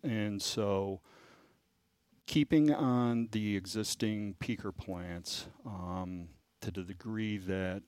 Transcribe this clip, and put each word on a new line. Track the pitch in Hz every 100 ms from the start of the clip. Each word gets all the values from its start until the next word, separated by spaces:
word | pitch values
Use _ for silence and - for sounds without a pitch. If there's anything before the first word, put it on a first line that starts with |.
And | 151 110 104 101
so | - - 101 98 98 95 - - - - - _ _ _ _ _ _ _ -
keeping | 151 147 160 151
on | 143 135 123 120 117 113
the | 110 104 101
existing | 92 110 107 - 110 107 104 92
peaker | - 110 104 -
plants, | - 90 87 87 - - - - 120
um, | 95 90 92 92 90 82 - _ _
to | -
the | 92
degree | 90 90 110 110 110 104
that | 92 95 92 95